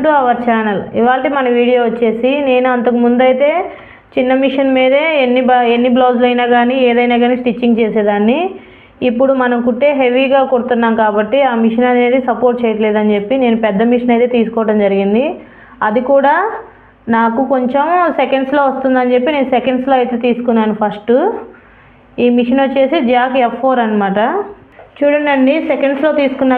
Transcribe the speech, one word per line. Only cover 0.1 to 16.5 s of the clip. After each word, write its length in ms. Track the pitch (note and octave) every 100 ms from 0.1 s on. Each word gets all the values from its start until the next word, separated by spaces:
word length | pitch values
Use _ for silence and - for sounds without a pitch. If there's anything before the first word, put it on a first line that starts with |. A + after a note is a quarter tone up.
| D4
our 140 | B3 A#3 A#3+
channel. 320 | A3+ A3 G3+ - G#3
ఇవాల్టి 300 | A#3+ B3+ C4 C#4
మన 120 | B3+ A#3+
వీడియో 220 | A#3+ B3 A#3
వచ్చేసి, 420 | A3+ A#3 A3 B3 C#4+ C#4
నేను 200 | B3+ B3+ B3
అంతకు 240 | A#3 A#3+
ముందైతే 460 | A#3+ B3 B3+ B3+ C#4+ E4 F#4 - - - _ -
చిన్న 160 | B3+ C4
మిషన్ 280 | C4+ C4+ C4+ C4
మీదే 260 | C4 C#4 D#4+ D4+
ఎన్ని 180 | B3+ B3 B3
బ-, 180 | B3 A#3
ఎన్ని 160 | A#3+ B3 B3
బ్లౌజులు 300 | B3+ A#3+ B3
అయినా 160 | B3 A#3+
కానీ, 220 | A#3+ A#3+ C4 B3
ఏదైనా 280 | A#3 A#3+ A#3+
కానీ 120 | A#3+ B3
స్టిచ్చింగ్ 380 | B3 A#3 A#3+ A3+
చేసేదాన్ని. 560 | A3 A3 G#3 G3+ G#3+ C#4 F#4 - - - - - B3+
ఇప్పుడు 240 | A#3 C4+ C4+
మనం 160 | B3 A#3+ A#3+
కుట్టే 220 | A#3 D4 C4+
హెవీగా 400 | B3 B3 C4+ C#4 C4
కుడుతున్నాం 420 | B3+ A#3+ A#3 A#3 A3+
కాబట్టి, 380 | G#3+ G#3 G#3+ C4+ C4
ఆ 20 | A#3 A3+
మిషన్ 240 | A3+ B3
అనేది 300 | B3 A#3+ C4 B3
సపోర్ట్ 320 | A3+ B3 A#3+
చేయట్లేదని 500 | A#3 G#3 A3 G#3+ G#3+ G#3
చెప్పి, 220 | G3+ C4
నేను 160 | A#3+ A3+ A3
పెద్ద 180 | G3 A#3
మిషన్ 220 | A#3+ B3 A#3
అయితే 140 | A#3+ B3
తీసుకోవడం 420 | A3 A3+ A3 G#3+ G3+
జరిగింది. 400 | G3 G3 G#3+ D4+ F4+ - - - - G#3+
అది 140 | A3 B3
కూడా 240 | C#4 C#4 D#4+ G#4+